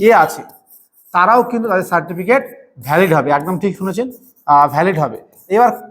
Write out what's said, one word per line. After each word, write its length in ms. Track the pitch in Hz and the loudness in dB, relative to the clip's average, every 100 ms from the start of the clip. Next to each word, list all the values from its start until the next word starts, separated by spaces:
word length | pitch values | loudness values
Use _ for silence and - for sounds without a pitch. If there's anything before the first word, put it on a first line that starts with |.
| 214 | 2
এ 60 | |
আছে 300 | 214 147 - - - _ - _ _ _ | 4 2 -2 -16 -20 _ -20 _ _ _
তারাও 320 | 180 185 247 | -2 2 2
কিন্তু 260 | 247 240 226 | 0 -4 -2
তাদের 140 | 190 | -4
সার্টিফিকেট 600 | - 175 165 175 180 269 - - _ - | -2 -4 -4 -6 -2 -2 -2 -18 _ -14
ভ্যালিড 340 | 123 160 190 | -2 2 2
হবে, 180 | 156 139 | 2 0
একদম 280 | 143 156 180 | -2 -2 -4
ঠিক 180 | 196 - | -4 -6
শুনেছেন, 340 | 190 185 254 - _ _ - | -8 -6 -8 -10 _ _ 2
আহ, 220 | 143 143 | 4 4
ভ্যালিড 320 | 143 180 160 | 2 0 0
হবে। 220 | 139 110 - _ - | -4 -6 -18 _ -4
এবার 240 | 202 240 214 - | 2 2 0 -6